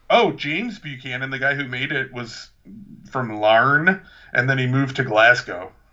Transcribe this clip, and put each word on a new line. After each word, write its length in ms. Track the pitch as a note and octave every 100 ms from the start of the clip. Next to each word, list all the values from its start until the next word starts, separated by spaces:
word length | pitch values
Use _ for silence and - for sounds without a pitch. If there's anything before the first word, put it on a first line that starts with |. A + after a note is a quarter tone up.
| -
Oh, 220 | A3+ G3+
James 480 | C3 C#3+ D#3+ A#3+ G3
Buchanan, 500 | D3+ C3 C3+ B2+ C3+
the 80 | C3+
guy 160 | C3+
who 140 | C#3 C3
made 240 | B2 C#3
it, 200 | C#3 B2+
was 360 | A#2+ A#2 - - _ - - - - -
from 280 | C3 A#2 G#2+
Larne, 640 | G#2+ A2+ B2+ D3 E3+ F#3+ - - -
and 180 | B2+ B2+
then 80 | C3
he 80 | B2+
moved 300 | C3+ C3+ -
to 80 |
Glasgow. 680 | A2+ G#2+ A#2 B2 - F2+ F2+ - _